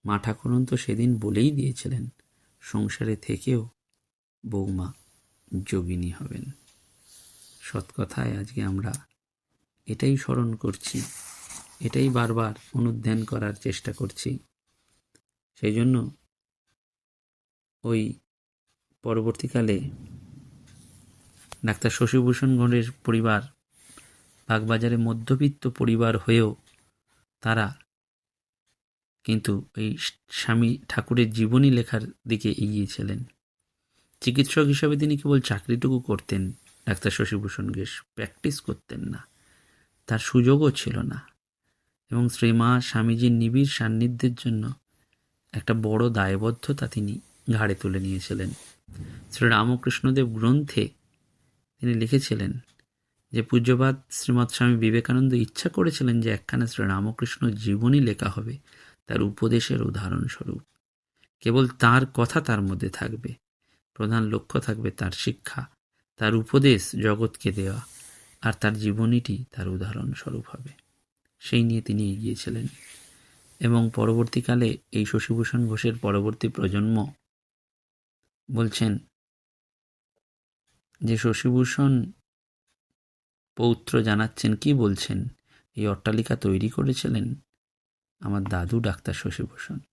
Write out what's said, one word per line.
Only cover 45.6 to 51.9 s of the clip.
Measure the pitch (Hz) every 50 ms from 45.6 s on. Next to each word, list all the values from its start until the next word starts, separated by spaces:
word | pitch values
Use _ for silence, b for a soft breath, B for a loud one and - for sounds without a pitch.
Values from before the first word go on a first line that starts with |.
| - - 113
বড় | 113 110 107 107 110 117 120
দায়বদ্ধতা | 117 107 95 95 98 98 107 113 117 - - - 143 143 - 113
তিনি | - 110 104 101 104 - - _ _ _ _ -
ঘাড়ে | 113 107 110 104 95
তুলে | - - 110 92 95
নিয়েছিলেন। | 95 95 95 92 - - 98 101 95 95 - - - - - _ _ - B B B B B B B -
শ্রীরামকৃষ্ণদেব | - - 120 117 113 107 110 120 127 123 - 127 - - - 131 131 139 131
গ্রন্থে | 120 110 110 113 117 135 147 147 143 - 117 104 - _ _ _ _ _ _ _ _ _ _ _ _ _ _ _ _ _ _
তিনি | - 123